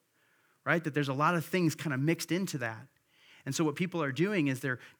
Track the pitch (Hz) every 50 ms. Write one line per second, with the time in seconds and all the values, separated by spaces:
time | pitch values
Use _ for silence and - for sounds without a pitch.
0 | _ _ _ _ _ _ _ _ _ _ _ _ _ 135 156 170 160 156 131 147
1 | 143 135 131 135 151 165 175 165 - - - 185 175 156 - - - 160 135 127
2 | 139 160 165 165 - - 160 185 196 - - 135 123 113 110 110 127 - _ _
3 | _ _ _ _ _ - - - - 160 131 - 165 151 147 - 185 180 180 170
4 | 151 135 135 143 175 208 214 185 147 139 131 123 - 135 127 - - - - _